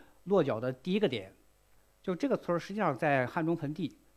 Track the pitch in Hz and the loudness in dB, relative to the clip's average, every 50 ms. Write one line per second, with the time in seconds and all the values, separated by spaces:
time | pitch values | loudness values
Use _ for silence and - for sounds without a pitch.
0 | - - - _ - 180 202 190 151 131 113 110 117 127 131 - - 180 185 214 | -14 -20 -20 _ -2 2 4 4 4 4 0 0 -2 -4 -4 -4 -2 -2 0 2
1 | 208 165 123 107 92 92 - _ _ _ _ _ _ _ _ - _ _ _ _ | 2 0 0 -2 -6 -10 -16 _ _ _ _ _ _ _ _ -20 _ _ _ _
2 | - 190 180 165 - 277 220 - - - 175 170 - - 196 214 202 165 135 - | -6 -6 -4 -2 0 0 0 0 0 0 -2 -2 -2 -4 -4 0 0 0 0 2
3 | 165 151 143 135 127 120 - 175 160 160 170 156 143 139 156 - 175 123 - - | 2 2 4 4 2 0 0 0 0 0 0 0 -2 -4 -4 -4 -6 -6 -6 -10
4 | _ _ _ | _ _ _